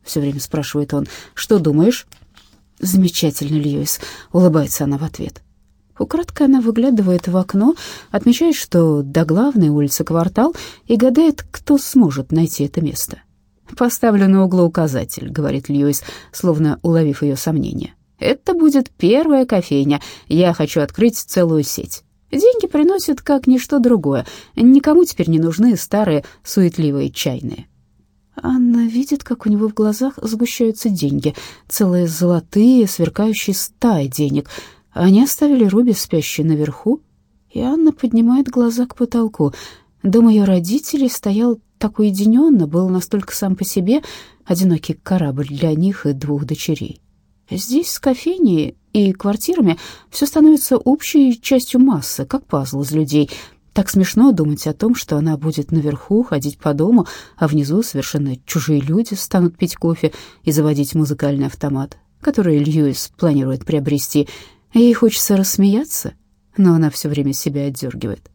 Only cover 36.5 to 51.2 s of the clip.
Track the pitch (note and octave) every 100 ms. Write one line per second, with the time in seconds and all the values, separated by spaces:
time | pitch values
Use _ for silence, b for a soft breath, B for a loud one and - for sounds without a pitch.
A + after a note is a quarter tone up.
36.5 | D3+ D3+ - G#3+ D4+ _ _ _ _ _
37.5 | - A#3+ D#4 D#4 C#4+ B3 A3+ A#3 B3+ B3+
38.5 | B3 A#3+ A#3 B3 - A#3+ A#3+ A3 - C#3+
39.5 | B B B B _ F#3+ A3 A#3 G#3+ G3
40.5 | F#3 E3+ C4 - D4 C4 - G3+ G3+ A#3+
41.5 | A3+ _ _ G#3+ G#3+ G#3+ F#3+ G#3+ A#3 D#4+
42.5 | B3 D3+ E3+ F#3 F#3 - G#3 - - G3
43.5 | F#3 F#3 G3+ F3+ C#4+ B B B B -
44.5 | F3 F#3 E3 - D#3 - F#3 D3+ C3+ C#3
45.5 | C#3+ E3 D3+ F#3 G3 D3+ C3+ C#3+ C#3+ C#3+
46.5 | D#3 - D3+ - - _ _ _ _ _
47.5 | F#3 A3+ C4 E4+ - C#4 B3+ E4 F#4 C#4
48.5 | E3 D3+ _ _ G#3 G3 F#3+ G3+ G#3+ -
49.5 | F4 G3+ E3 B B B - C#4+ D#4 D#4
50.5 | D#4 - B3+ - C#4+ - D#4